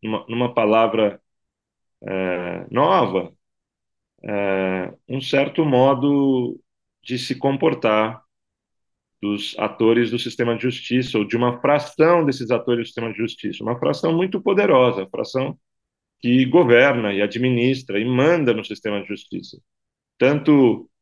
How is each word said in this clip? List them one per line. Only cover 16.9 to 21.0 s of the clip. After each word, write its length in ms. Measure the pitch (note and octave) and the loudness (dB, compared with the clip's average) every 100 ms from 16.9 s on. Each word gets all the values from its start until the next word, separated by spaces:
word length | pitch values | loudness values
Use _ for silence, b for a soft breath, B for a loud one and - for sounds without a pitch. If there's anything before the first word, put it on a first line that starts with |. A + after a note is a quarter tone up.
| B2+ G#2+ | 2 -2
e 80 | G2 | -2
administra 760 | G#2 A#2 B2+ B2 B2 C3 - G2+ | -2 -2 -2 0 0 -2 -4 -4
e 60 | |
manda 500 | A#2 B2+ C#3+ F3 C3+ | -2 2 2 2 0
no 100 | A2 | -6
sistema 380 | G2+ G#2 A2 G#2 | -8 -10 -6 -6
de 60 | F#2+ | -8
justiça. 500 | G2+ - - - - _ _ _ _ _ _ | -12 -12 -14 -14 -18 _ _ _ _ _ _
Tanto, 720 | B2+ D3 D3 D3 B2+ G#2 - _ | 2 2 4 6 6 2 -4 _